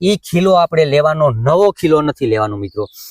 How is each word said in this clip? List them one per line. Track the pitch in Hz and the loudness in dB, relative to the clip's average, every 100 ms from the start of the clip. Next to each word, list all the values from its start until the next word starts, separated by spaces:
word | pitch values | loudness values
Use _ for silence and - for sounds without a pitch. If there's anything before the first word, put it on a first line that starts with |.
ઈ | 180 208 | -2 -2
ખીલો | - 175 190 | -2 -2 2
આપણે | 180 170 160 | 2 2 2
લેવાનો, | 151 143 151 156 147 | 2 2 0 2 0
નવો | 113 120 170 202 | 0 0 2 2
ખીલો | - 165 156 | 0 0 0
નથી | 151 - 123 | 0 -4 -2
લેવાનો | 110 107 101 | -2 -2 -6
મિત્રો. | 98 104 104 - - | -10 -8 -10 -12 -16